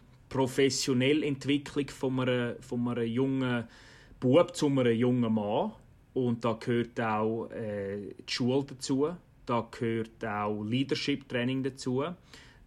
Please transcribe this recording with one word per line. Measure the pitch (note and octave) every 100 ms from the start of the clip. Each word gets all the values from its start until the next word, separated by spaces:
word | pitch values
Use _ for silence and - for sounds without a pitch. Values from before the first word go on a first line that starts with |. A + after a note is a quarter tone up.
| - - -
professionelle | B2+ C3 C3 C#3 - - B2 B2+ D3+ D3
Entwicklung | C3+ C3 C#3+ C#3+ D3 C#3
von | - C3 B2+
einer, | B2+ B2 A#2+ -
von | - B2 A#2+
einem | A#2+ A#2
jungen | A#2 C3+ C3+ B2+ A#2+ A#2 - - - - -
Bub | B2+ D3+ E3+ -
zu | D3
einem | C3+ A#2+ A2+
jungen | B2 B2 A2+
Mann. | A2 G#2 A#2+ G#3 - - - -
Und | C3+ B2 A#2 A#2
da |
gehört | A2 - A#2+ A#2 -
auch, | A2+ G#2+ A2 A2+ A2
äh, | - G#2+ G2+ G2 G#2 G2 - -
die |
Schule | - A#2+ C3+
dazu, | C#3+ B2+ - C3+ D3+ F3 - - -
da | A#2+ A2+
gehört | - A#2 A2+ A2 -
auch | A2+ G#2 G#2 G#2
Leadership-Training | G#2+ B2+ C#3 D3+ - C#3+ - B2+ B2 C3
dazu, | C3+ C3 C3 B2+ D#3 F3+ - - - -